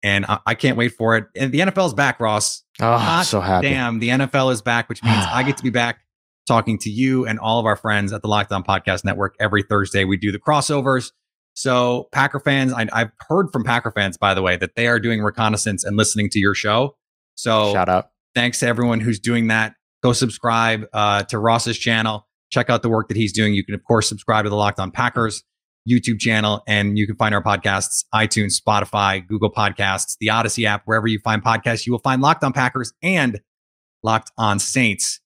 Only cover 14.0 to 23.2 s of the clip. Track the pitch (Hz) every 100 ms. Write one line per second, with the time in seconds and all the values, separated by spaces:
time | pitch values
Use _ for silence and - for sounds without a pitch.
14 | 98 85 101 95 92 90 90 - 117 117
15 | 113 113 104 - 110 107 - 98 98 101
16 | 107 110 101 107 98 101 107 107 139 -
17 | _ _ _ - - 110 104 101 90 92
18 | - _ _ - 120 120 120 117 120 113
19 | 113 107 117 120 113 110 110 - _ _
20 | 123 120 127 107 120 113 113 113 110 107
21 | 104 101 98 113 113 117 120 117 - 113
22 | 113 107 _ _ _ - 123 120 120 113
23 | 110 104